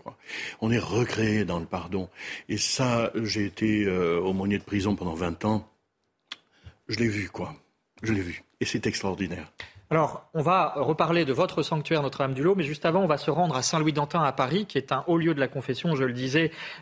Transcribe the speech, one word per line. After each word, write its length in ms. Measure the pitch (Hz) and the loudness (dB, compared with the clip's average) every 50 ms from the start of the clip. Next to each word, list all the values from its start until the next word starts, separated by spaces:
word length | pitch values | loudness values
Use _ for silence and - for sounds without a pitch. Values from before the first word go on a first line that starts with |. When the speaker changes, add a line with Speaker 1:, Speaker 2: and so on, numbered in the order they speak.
| - | -14
Speaker 1:
quoi. 140 | - - - - - - - - - - - | -18 -18 -16 -16 -14 -12 -12 -10 -12 -8 -4
On 120 | - 113 117 | 0 2 2
est 60 | 117 | 2
recréé 640 | 95 - 95 113 123 110 - 110 110 110 107 107 101 | 0 0 0 0 0 0 0 0 2 2 2 2 2
dans 160 | 85 90 85 | 0 -2 -4
le 60 | 82 | -4
pardon. 420 | - - 90 85 85 98 95 92 87 - - - - - - - - | -4 -6 -6 -6 -4 -4 -4 -4 -6 -10 -14 -14 -12 -12 -12 -8 -6
Et 80 | 107 | -4
ça, 560 | 101 - - - - 135 127 120 117 113 - - | -2 0 0 0 0 2 2 2 2 0 0 -2
j'ai 300 | 113 117 104 - 110 101 | -2 -4 -2 -2 -2 -2
été, 400 | 98 - - 110 110 107 107 104 | -2 -2 0 0 2 2 2 2
euh, 340 | 98 92 92 87 82 85 85 | 2 2 2 2 2 2 2
aumônier 380 | 87 95 95 95 95 101 101 98 | 2 0 0 0 0 0 0 -2
de 60 | - | -2
prison 320 | - 101 104 92 104 101 | -2 -2 0 0 0 0
pendant 180 | 90 92 90 80 | 0 -2 -4 -4
vingt 300 | 80 90 87 82 - - | -2 -2 -4 -2 -2 0
ans. 240 | 107 110 107 92 - _ _ _ _ _ _ _ _ _ _ _ _ - - _ _ _ _ _ - - _ _ - | 0 0 0 -2 -6 _ _ _ _ _ _ _ _ _ _ _ _ -18 -18 _ _ _ _ _ -20 -20 _ _ -8
Je 100 | 113 107 | -2 0
l'ai 100 | 120 113 | 0 0
vu, 200 | 101 107 98 87 | 0 -2 -4 -6
quoi. 260 | - - 92 82 78 - - _ _ _ _ _ _ - - | -6 -8 -8 -8 -10 -14 -20 _ _ _ _ _ _ -6 -2
Je 100 | 110 110 | 0 0
l'ai 100 | 98 95 | 0 0
vu. 200 | 87 85 - - _ _ _ | -4 -6 -10 -14 _ _ _
Et 40 | 127 | -4
c'est 220 | - - 117 - 113 | -2 -2 -2 -2 -2
extraordinaire. 640 | 147 - - 98 92 87 98 85 87 90 80 - - - - - - - - _ 156 | -2 -2 -2 -4 -2 -2 -4 -4 -4 -8 -10 -12 -16 -18 -20 -18 -20 -20 -6 _ 0
Speaker 2:
Alors, 320 | 160 156 139 - - - _ - | 2 2 0 -2 -8 -14 _ -4
on 80 | 160 139 | -2 2
va 300 | 160 180 185 156 147 - | 2 4 4 2 2 0
reparler 480 | 147 143 127 156 156 175 156 170 170 165 | 0 0 0 2 2 2 2 4 2 2
de 80 | 135 131 | 2 2
votre 320 | 123 180 175 - - 156 | 2 2 2 0 -2 -2
sanctuaire 360 | - 170 156 147 - 165 156 143 | 0 -2 -2 0 0 0 0 0
Notre-Dame-du-Lot, 520 | 131 - - 139 135 135 131 139 175 202 | -2 -2 -2 -2 -2 0 2 2 4 4
mais 80 | 190 165 | 4 2
juste 240 | - 151 147 - | -2 -2 0 0
avant, 160 | 170 160 190 196 | 2 4 4 4
on 60 | 165 | 4
va 100 | 151 - | 2 2
se 100 | - - | 2 0
rendre 280 | 147 156 180 170 139 | 2 2 2 2 2
à 60 | 127 123 | 0 0
Saint-Louis-d'Antin 600 | - - 160 151 156 147 151 147 147 - 175 156 | 2 2 2 2 2 2 2 0 0 2 2 2
à 80 | 139 | 2
Paris, 340 | 131 - 135 127 147 202 214 | 2 2 0 2 2 0 -2
qui 140 | - - 143 | 0 -2 -2
est 140 | - - 139 | -2 0 -2
un 100 | 135 143 - | -2 2 2
haut 100 | 170 170 | 2 4
lieu 160 | 160 170 165 | 4 2 2
de 60 | 139 | 2
la 80 | 135 123 | 0 0
confession, 480 | - 139 127 - 127 - - 175 160 | 0 -4 -4 -4 -4 -2 0 0 2
je 80 | 131 135 | 2 2
le 80 | 127 120 | 0 0
disais, 400 | 123 127 131 131 156 165 156 - - - - - - | -2 -2 0 2 2 2 2 -2 -6 -12 -14 -14 -8